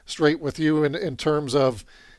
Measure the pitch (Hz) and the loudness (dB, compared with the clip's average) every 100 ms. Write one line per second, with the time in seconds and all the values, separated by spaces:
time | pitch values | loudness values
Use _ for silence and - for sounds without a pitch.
0 | - - 151 160 143 143 156 151 147 165 | -14 2 2 2 -4 -2 0 2 0 -2
1 | - 127 156 151 139 139 131 110 - - | -6 -4 -2 -2 0 2 2 0 -10 -20
2 | - | -20